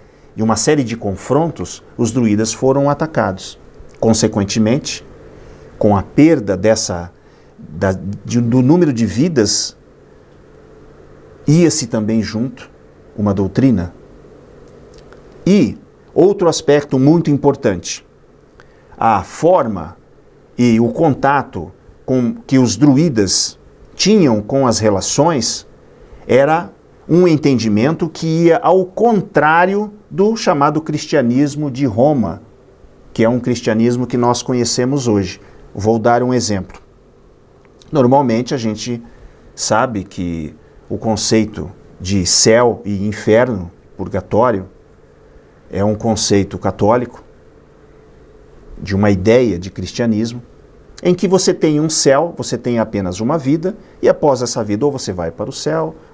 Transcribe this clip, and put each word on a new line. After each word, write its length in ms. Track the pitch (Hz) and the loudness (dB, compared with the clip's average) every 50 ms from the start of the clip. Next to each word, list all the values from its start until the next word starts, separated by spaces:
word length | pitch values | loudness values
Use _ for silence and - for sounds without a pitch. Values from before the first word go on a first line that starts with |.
| - _ _ _ _ - - | -20 _ _ _ _ -14 -8
e 80 | - 110 | -4 -2
uma 120 | 110 110 | 0 0
série 280 | 110 - 180 156 147 131 | 0 2 0 2 2 0
de 120 | 110 117 | -2 -4
confrontos, 840 | 113 - 101 95 92 - - 127 143 165 165 - - 90 - - - - - - - | -8 -6 -8 -8 -8 -4 -2 -2 0 -2 -2 -4 -8 -10 -12 -12 -16 -20 -12 -6 -4
os 140 | 120 117 | -2 -2
druidas 420 | - 131 120 110 104 104 110 110 - | 0 0 0 2 2 0 0 -2 -4
foram 360 | - 127 131 135 139 139 143 | -2 0 0 2 2 0 0
atacados. 680 | 143 - 156 156 - 131 107 98 95 98 - - - - - - - - - - - - | 0 -2 -4 -4 -2 -2 -2 -2 -4 -6 -10 -16 -18 -20 -20 -20 -20 -20 -20 -20 -10 -4
Consequentemente, 1080 | - 113 110 - 117 107 - 101 101 101 - 117 107 127 131 147 - - - - - - - - - - - - - - - - - - - - | 0 0 2 2 0 0 0 0 -2 -2 0 0 0 2 0 -2 -2 -6 -12 -12 -14 -18 -20 -20 -20 -20 -20 -20 -20 -20 -20 -20 -20 -18 -6 -2
com 200 | - 107 104 95 | 0 2 2 2
a 40 | |
perda 540 | - - - - 143 160 165 135 104 95 95 | -2 -2 0 2 4 4 4 2 0 -4 -4
dessa, 560 | 90 92 107 110 107 - - 95 85 85 90 - _ _ - _ _ - - - - | 0 2 2 2 2 0 -6 -6 -8 -8 -12 -16 _ _ -20 _ _ -20 -20 -20 -20
da, 340 | - - 73 82 98 95 | -20 -16 -8 -4 -2 -2
de, 480 | 95 92 - 98 101 - - 113 110 120 | -2 -2 -6 -10 -10 -10 -8 -4 -2 -2
do 220 | 120 117 123 127 | 0 2 2 2
número 320 | 127 131 160 180 175 151 127 | 4 4 4 4 4 2 0
de 120 | 110 117 | 0 -2
vidas, 680 | 98 92 113 151 185 160 127 104 101 - - - - - _ - _ - _ - - - - _ _ - - - - - - - - - - - - - - - - - - - - - - - | -2 0 0 0 0 2 2 0 0 0 -4 -6 -8 -10 _ -20 _ -20 _ -20 -20 -20 -20 _ _ -20 -20 -20 -20 -20 -20 -20 -20 -20 -20 -20 -20 -20 -20 -20 -20 -20 -20 -20 -20 -20 -8 -2
ia-se 420 | - 147 170 175 156 - - 135 113 | 2 2 4 4 2 2 0 -6 -4
também 340 | - 113 107 104 110 113 | -4 -4 -2 0 0 -2
junto 480 | 101 - - 107 123 135 - - - - - - - - - - - - - - | -2 -2 -4 -6 -6 -6 -8 -12 -20 -20 -20 -20 -20 -20 -20 -20 -20 -16 -8 -4
uma 160 | 101 104 95 | -2 0 0
doutrina. 600 | 101 98 95 - - 120 135 117 92 87 92 - - - - - - - - - - - - - - - - - - - - - - - - - - - - - - - | 0 -2 -2 0 2 2 2 2 2 -2 -6 -10 -16 -20 -20 -20 -20 -20 -20 -20 -20 -20 -20 -20 -20 -20 -20 -20 -20 -20 -20 -20 -20 -20 -20 -20 -20 -20 -20 -14 -4 0
E 320 | 170 196 208 143 98 98 - - - _ _ _ _ - | 2 4 4 4 2 -2 -6 -14 -20 _ _ _ _ 2
outro 340 | 127 160 196 196 190 185 165 | 4 4 4 4 2 2 0
aspecto 500 | - - - - 143 147 143 - 139 131 | 0 0 2 2 2 2 2 0 0 2
muito 320 | 131 147 160 170 160 160 | 4 4 4 4 2 0
importante, 760 | 143 135 143 139 135 - - 113 95 90 - - - - - _ _ _ _ _ _ _ _ _ _ - - - - _ _ - - - | 0 0 2 0 0 0 0 -2 -2 -2 -6 -10 -12 -12 -14 _ _ _ _ _ _ _ _ _ _ -20 -20 -20 -20 _ _ -16 -6 -2
a 260 | - 113 110 95 92 | 0 2 2 0 -2
forma 720 | - - - 151 165 185 175 135 113 101 90 78 85 92 - _ _ _ _ _ _ _ _ _ _ _ - | -4 -6 -2 2 2 2 2 2 -2 -4 -8 -8 -10 -14 -18 _ _ _ _ _ _ _ _ _ _ _ 0
e 220 | 123 120 113 113 | 2 4 4 4
o 100 | 117 117 | 2 0
contato 840 | 117 - 165 156 127 - - 135 143 139 120 - - 95 80 87 - _ _ - - - - | 0 0 0 0 0 0 0 0 0 0 -2 -4 -8 -12 -12 -12 -16 _ _ -20 -20 -14 -6
com, 300 | - 127 131 123 113 113 - - - | -2 -2 0 0 -2 -4 -6 -4 0
que 100 | - 131 | 2 4
os 200 | 127 117 - 98 | 4 2 2 2
druidas 840 | 147 147 131 135 165 175 123 110 98 92 - - - - - - - - - - - - - | 4 4 4 4 4 2 2 0 0 0 0 -2 -4 -6 -8 -14 -20 -20 -20 -20 -20 -16 -8
tinham 460 | - - 180 220 214 170 135 113 104 | -4 0 2 4 4 4 4 2 0
com 240 | 104 104 127 139 135 | -2 -2 -2 0 0
as 140 | 123 110 - | 0 0 2
relações 880 | 110 107 101 95 - - - - 147 170 165 127 110 - - - - - - - - - - - - - - - - | 2 0 0 0 -2 -2 0 0 2 2 2 0 -2 -4 -6 -8 -12 -16 -20 -20 -20 -20 -20 -20 -20 -20 -20 -12 -4
era 460 | - 110 127 139 151 156 175 180 196 - _ _ _ _ _ - - | 0 2 4 4 4 2 0 -2 -6 -14 _ _ _ _ _ -4 0
um 200 | 156 175 180 175 | 2 4 4 4
entendimento 800 | 160 135 151 143 135 113 107 110 104 104 120 143 160 156 185 156 | 2 2 2 2 0 2 0 0 0 2 2 0 0 -2 -4 -6
que 380 | - - 156 165 160 165 170 | -6 -6 -4 -2 0 2 4
ia 120 | 165 165 - | 4 4 4
ao 280 | - 160 180 190 185 | 2 2 2 2 0
contrário 1080 | 180 - - 214 240 226 190 - - - 151 143 151 160 170 180 185 196 202 214 208 208 - - - | -2 -2 0 0 2 2 2 -2 -2 0 0 2 4 4 4 2 2 0 -2 -4 -6 -10 -16 -20 -8
do 280 | 147 156 196 214 226 220 | -2 0 0 0 0 0
chamado 420 | - 196 175 143 143 151 151 156 | 0 0 0 2 2 0 0 0
cristianismo 880 | 156 - 151 147 - - 160 151 123 117 120 131 147 143 139 147 151 143 | -4 -4 -6 -8 -6 -2 0 0 2 2 2 2 0 0 -2 -4 -6 -6
de 160 | 120 131 143 | -4 -2 -2
Roma, 560 | 127 98 110 127 151 151 131 104 85 80 - - - - _ _ _ - _ - - - _ - - - | -2 2 2 2 2 2 2 -2 -4 -4 -10 -14 -20 -20 _ _ _ -20 _ -20 -20 -20 _ -20 -10 -2
que 100 | - 110 | 0 0
é 60 | 113 | 2
um 100 | 123 120 | 2 0
cristianismo 680 | 117 123 120 120 - 123 110 110 113 120 120 123 123 120 | -2 -2 -4 -2 -2 -2 0 2 2 2 0 0 -4 -4
que 100 | - 123 | -2 0
nós 240 | 120 120 120 120 | 0 0 0 0
conhecemos 680 | - - 127 123 117 117 - - 123 127 139 143 123 120 | -2 -4 -2 -2 -2 -2 -2 -2 -2 0 -2 -2 0 0
hoje. 340 | 107 101 98 90 - - - - - - - - - | 0 0 0 -2 -6 -14 -18 -20 -20 -20 -20 -18 -12
Vou 260 | - 95 110 113 113 | -4 0 0 0 2
dar 240 | 104 120 120 120 123 | 2 2 2 2 2
um 100 | 123 127 | 0 0
exemplo. 460 | 123 107 107 104 95 92 - - - - _ _ _ _ _ _ _ _ _ _ _ _ _ _ _ _ _ _ _ - - | 0 0 -2 -4 -4 -6 -8 -14 -20 -20 _ _ _ _ _ _ _ _ _ _ _ _ _ _ _ _ _ _ _ -12 -4
Normalmente 640 | 151 151 123 120 135 139 139 120 113 113 123 - 156 | 0 2 2 4 4 4 2 2 0 -2 -2 -4 -4
a 40 | 131 | -4
gente 440 | 113 110 107 107 - 123 120 117 117 - - - - - - - - - - | -4 -4 -6 -6 -8 -8 -8 -10 -10 -16 -20 -20 -20 -20 -20 -20 -20 -20 -14
sabe 480 | - - - 110 107 127 131 110 101 87 | -8 -4 -2 0 0 0 0 -2 -6 -8
que 520 | - - - 90 87 85 82 78 73 - - - - - - - - | -8 -8 -8 -6 -6 -6 -6 -8 -10 -14 -16 -20 -20 -20 -20 -14 -10
o 100 | 113 101 | -10 -6
conceito 760 | - 113 110 104 - - 117 110 110 107 - 98 78 85 - - - - - - | -4 -4 -4 -2 -2 0 0 0 0 0 -4 -10 -12 -12 -12 -18 -20 -20 -18 -12
de 260 | 90 92 101 98 87 | -6 -2 -2 0 0
céu 560 | - - - - 117 110 120 123 117 104 - - | 0 0 2 4 4 4 4 4 2 0 -2 -6
e 220 | 98 101 95 98 107 | -8 -6 -4 -4 -6
inferno, 600 | 101 - - 110 107 113 123 127 117 95 87 85 - - - - - - | -6 -4 0 2 4 4 4 2 0 -4 -8 -10 -14 -20 -20 -20 -14 -12
purgatório, 720 | 95 92 98 95 90 - - 101 120 127 113 95 92 92 - - _ _ _ _ _ - _ _ _ - - - - - _ _ _ - | -10 -8 -6 -8 -6 -2 0 2 2 2 0 -2 -4 -10 -16 -20 _ _ _ _ _ -20 _ _ _ -20 -20 -20 -20 -20 _ _ _ -10
é 140 | - 90 101 | -4 -2 0
um 120 | 107 107 | 0 -2
conceito 640 | 104 117 117 110 95 - - 104 101 95 95 - 90 | -2 -2 -2 -2 -2 0 0 2 2 0 0 -4 -6
católico, 640 | - 98 - - 107 101 117 127 123 117 - - - - - - - - - - _ _ _ _ _ - - - - - - - - - - - - - - - - - - - | -4 -4 -2 0 2 2 2 2 0 -4 -12 -18 -20 -20 -20 -20 -20 -20 -20 -20 _ _ _ _ _ -20 -20 -20 -20 -20 -20 -20 -20 -20 -20 -20 -20 -20 -20 -20 -20 -20 -18 -14
de 140 | - 90 95 | -10 -6 -4
uma 160 | 98 104 104 | -2 0 0
ideia 480 | 98 90 92 107 117 127 127 110 90 85 | 0 0 2 4 4 4 4 2 -2 -4
de 100 | 90 95 | -8 -10
cristianismo, 720 | - - 92 90 - - 120 117 110 104 113 113 123 123 - - - - - - - - - - - - - | -10 -10 -10 -8 -6 -4 -2 0 0 0 -2 -4 -6 -10 -16 -18 -20 -20 -20 -20 -20 -20 -20 -20 -12 -4 -2
em 100 | 175 180 | 0 0
que 140 | 175 - 185 | 0 0 0
você 260 | 190 180 - - 180 | 0 2 2 0 0
tem 260 | - - 160 151 147 | 0 2 0 2 2
um 100 | 156 160 | 0 -2
céu, 440 | 156 - - 147 135 143 160 170 165 | -2 0 2 2 2 2 2 -2 -4
você 220 | - 120 - 131 117 | -8 -8 -6 -6 -6
tem 220 | - 127 120 117 | -4 -2 -2 -2
apenas 400 | 110 - - 101 98 90 90 95 | -2 -2 -4 -6 -4 -4 -6 -4
uma 180 | 110 123 160 165 | -4 -2 -2 -2
vida, 380 | 127 131 151 160 160 185 220 - - - - - | 0 0 -2 -2 -2 -4 -8 -8 -14 -20 -10 -2
e 80 | - - | 0 0
após 320 | - - - 151 131 120 | 2 2 2 0 2 0
essa 220 | 123 117 - 131 110 | -2 -4 -4 -4 -4
vida 220 | 104 104 107 139 | -2 -2 0 0
ou 60 | 147 | -2
você 220 | 139 127 - - 95 | -2 -4 -6 -8 -6
vai 180 | 90 85 82 | -6 -6 -8
para 180 | - - 104 131 | -6 -8 -10 -10
o 40 | 131 | -8
céu, 420 | - - 143 156 165 160 160 160 - - - | -8 -6 -4 -4 -4 -4 -6 -8 -14 -20 -18